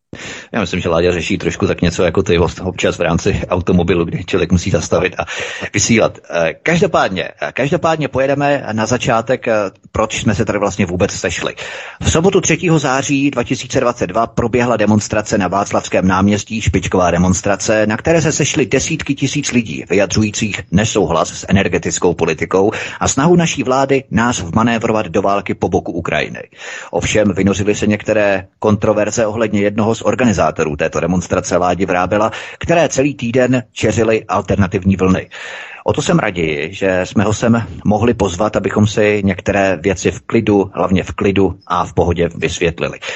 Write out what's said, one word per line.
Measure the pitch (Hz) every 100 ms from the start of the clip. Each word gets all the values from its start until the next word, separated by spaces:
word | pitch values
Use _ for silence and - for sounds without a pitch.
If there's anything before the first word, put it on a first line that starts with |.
| - - - - -
Já | 117
myslím, | 92 92
že | 92
Láďa | 82 90
řeší | 87 80 92
trošku | 87 - 92
tak | 85
něco | 87 -
jako | 90 90
ty | - 85
občas | 80 - 90 - 95 87
v |
rámci | 85 85 101 - -
automobilu, | 90 90 92 87 87
kdy | 85 82
člověk | - 95 85
musí | 87 101
zastavit | 85 - 87 90 -
a | - - - - -
vysílat. | 104 101 113 85 - -
Eh, | 78 82 -
každopádně, | 151 170 190 170 120 92 69 -
eh, | 73
každopádně | - 139 170 170 160 139
pojedeme | 127 135 139 143 139 113
na | 110 110
začátek, | 123 139 113 113 127 123
eh, | 107 98 - -
proč | - 113 -
jsme | 117
se | 98
tady | 107 101
vlastně | 101 95 92
vůbec | 90 101
sešli. | - 95 - - - - - - -
V | -
sobotu | 160 190 196
třetího | - 160 185 160
září | 135 131 131 139 139
dva | 120
tisíce | 117 135 123 135
dvacet | 120 - 90
dva | 95 117
proběhla | - 117 120 120 113
demonstrace | 104 107 - 107 104 110
na | 90
Václavském | 98 104 104 - 104 92
náměstí, | 95 101 101 - 110
špičková | - 98 - 95 87
demonstrace, | 85 90 90 101 98 - 110 107
na | 110
které | - 165
se | 156
sešly | - 143 - 113
desítky | 135 147 165 -
tisíc | 139 135 147 139
lidí, | 120 113 65 -
vyjadřujících | 95 95 104 107 - 107 92 -
nesouhlas | 87 107 110 82 82 87
s | - -
energetickou | 87 90 87 87 - 90
politikou | 82 82 78 80 92 101 - - -
a | 92
snahu | - 156 175
naší | 165 -
vlády | 127 131 135 139 -
nás | 107 120 120
vmanévrovat | 87 110 117 117 113 110 95
do | 101
války | 98 101 98
po | 104 95
boku | 90 -
Ukrajiny. | 85 80 76 60 58 - - - - -
Ovšem | 85 - 110 101
vynořily | 92 98 95 101
se | 104 107
některé | 104 - 107 101 95 95 -
kontroverze | 107 104 110 104 104 123 107
ohledně | 113 110 101
jednoho | 101 107 107
z | 113
organizátorů | - 101 123 90 80 - 78 73
této | 80 76
demonstrace, | 85 92 - 92 - 87
Ládi | 90 87 95
Vrábela, | 90 92 104 107 - - -
které | - 170 139
celý | - 147
týden | - 120 127 123 127 -
čeřily | - 113 113 113 110
alternativní | - 95 - 98 92 98 95 92
vlny. | 92 87 - - - - - -
O | -
to | 147
jsem | 151 170
raději, | 107 87 80 73 80
že | 98 98 92
jsme | 92 110
ho | 101
sem | 101 120 117 107 -
mohli | - 104 120
pozvat, | 120 101 87 107 -
abychom | 98 - 104
si | - 104 104
některé | 98 92 - 98 98 87
věci | 92 90 104
v | -
klidu, | - 117 107 101 98
hlavně | - 90 92
v | -
klidu | - 101 95 95 80 -
a | 87
v | 87
pohodě | - 87 85 82 -
vysvětlili. | 80 - 85 - 69 - -